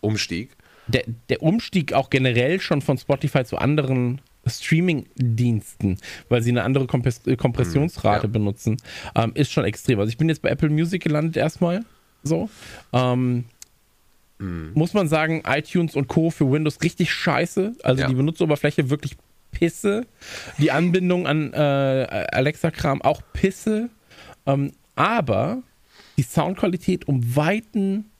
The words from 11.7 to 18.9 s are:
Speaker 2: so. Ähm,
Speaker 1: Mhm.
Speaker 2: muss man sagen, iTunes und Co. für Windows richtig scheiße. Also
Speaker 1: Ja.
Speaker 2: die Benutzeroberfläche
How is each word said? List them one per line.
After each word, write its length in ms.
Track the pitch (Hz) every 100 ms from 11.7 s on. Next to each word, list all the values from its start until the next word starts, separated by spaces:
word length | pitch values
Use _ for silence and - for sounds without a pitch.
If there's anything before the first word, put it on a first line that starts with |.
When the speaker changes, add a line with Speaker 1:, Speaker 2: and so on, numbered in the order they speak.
| 180 233 - _ _
Speaker 2:
so. 280 | 143 165 214 - - - -
Ähm, 520 | 123 127 123 127 123 117 _ - _ _ _ _ _ _ _
Speaker 1:
Mhm. 340 | 95 85 80
Speaker 2:
muss 180 | 110 170
man 140 | 214 170
sagen, 340 | 156 156 160 -
iTunes 480 | 139 - 180 170
und 140 | - 139
Co. 220 | - 160
für 200 | - 139
Windows 320 | 147 151 -
richtig 300 | 170 - 170
scheiße. 640 | - - 127 175 - 190 240
Also 200 | - 131
Speaker 1:
Ja. 60 | 151
Speaker 2:
die 60 |
Benutzeroberfläche 760 | 127 143 165 170 147 147 - 135